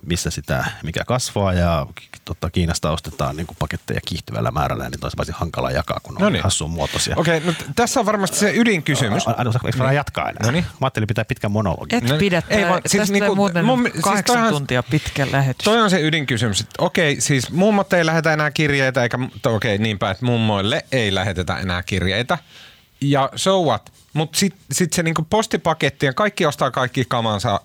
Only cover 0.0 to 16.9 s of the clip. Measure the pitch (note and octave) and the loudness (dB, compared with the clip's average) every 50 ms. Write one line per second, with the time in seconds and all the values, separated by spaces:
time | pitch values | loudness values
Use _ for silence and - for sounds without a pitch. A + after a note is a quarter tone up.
0 | - C#2+ E2+ F2 - D2+ D2 - C#2+ - D2+ B1+ A#1+ A1 - - - D2+ E2+ - | -4 -4 -4 -2 -2 -4 -6 -6 -6 -4 -2 -2 -2 -4 -6 -8 -10 -6 -4 -6
1 | - - A#2 C3 - - - A2 G2+ F#2+ F2+ F2+ F2 F2 E2+ D#2+ C#2 - - - | -2 -2 -2 -2 -2 -4 -2 -2 0 0 2 2 2 2 2 0 -2 -6 -10 -20
2 | - - - - _ - F2 - - E2+ - F#2 F2+ D#2+ D#2 - - D#2 D#2 D2+ | -20 -20 -20 -20 _ -12 -10 -6 -6 -4 -2 0 0 0 0 -2 -2 -2 -2 -2
3 | - D#2 - - D2 C2 C#2 D2+ F2 D#2+ - - D#2 D2+ - D#3+ _ - - G#1 | -6 -10 -6 -4 -4 -4 -4 -6 -10 -12 -6 -8 -6 -6 -6 -10 _ -6 -8 -6
4 | - - - - - - A1+ A1+ A1+ A#1 A#1+ D2 C#2 C2+ C#2 C#2 C2 B1 C2 C#2 | -6 -6 -8 -8 -8 -8 -6 -4 -4 -2 -2 -2 -2 -2 -2 -6 -6 -10 -10 -8
5 | - - - - D2 C#2 D#2+ - F2+ E2+ - - B1+ B1+ B1+ C#2 D2+ - - - | -8 -8 -6 -6 -6 -6 -4 -6 -6 -6 -4 -6 -4 -4 -2 -4 -4 -4 -6 -8
6 | - - - - F3+ G#3 D#3+ F#2 - G2 - - D#2+ D2+ E2 E2+ D2 C#2+ - - | -8 -12 -6 0 0 0 0 2 0 0 -2 -2 -4 -4 -4 -4 -4 -4 -2 -4
7 | - - - - E3 F3+ E3+ D#3+ D3+ F3 E3 - - - D3 - A#3 - - C4+ | -2 -2 -2 0 0 0 0 0 0 -2 -4 -4 -8 -8 -2 -2 -2 0 0 0
8 | A3+ F#3+ G#3+ G#3 G3 F3 - - G3+ G#3 D3 F#3 A#3 A#3 G#3 E3+ C#3 - D3 - | 0 0 0 0 0 -2 0 0 0 2 2 2 2 4 2 0 0 -2 0 0
9 | C3+ A2 G#2 D#3+ - - A#2 - A#2+ B2+ A2 A#2+ - - A2 B2+ B2+ C3 C3+ D3 | 0 0 0 0 0 -2 -2 0 0 0 0 0 0 -2 -2 0 2 2 2 0
10 | C#3 - - F2 D#2 - - - G#2 A2+ C3 E3+ F3+ - - - C3+ C3 - - | 0 -2 -6 -4 -4 -4 -4 -2 -2 0 0 0 -2 -4 -4 -4 -4 -2 0 -2
11 | G#2+ G#2 A2+ A#2 A2 - B2 - - G#2+ G2+ G#2 G#2+ G2 D#3+ - - - - A#3+ | -2 -2 0 -2 -2 -4 -4 -4 -2 -2 0 0 0 0 -2 -2 -4 -2 -2 0
12 | - A#2 C#3 D3+ G3 G3+ F3 F3 D#3+ - - G#3+ G3 E3+ F#3 F3 - - - G3+ | 0 2 2 2 2 2 2 0 0 0 0 0 2 2 0 0 0 0 0 0
13 | G#3+ F#3+ G3+ G3+ G#3 G3+ F#3+ G3 G3+ G3+ E3+ F3 E3 A3 C4 B3 A#3+ A3+ - - | 2 2 2 2 2 2 2 2 2 2 2 2 2 4 4 4 2 0 0 0
14 | E3+ G3+ G3 G#3 F#3+ - A#3+ A#3+ A3+ A3+ D3+ D3 C#3 - B2+ B2 A#2+ - - D#3 | 0 2 2 2 2 2 2 4 4 4 2 2 0 0 0 0 0 2 0 0
15 | - - - - C#3 C3 - C#3 C#3 C3+ B2+ - - G#3 G#3+ A#3 A3+ G#3 F3+ F#3 | 0 0 -2 -2 -2 0 2 2 2 2 0 0 2 2 4 4 4 4 4 2
16 | D3+ D#3 D3+ E3 C#3+ B2 B2+ A2 A#2+ A2+ G2+ - - - - - - F#3 | 2 2 0 0 0 0 0 0 0 0 0 -2 -4 -6 -4 -2 -2 0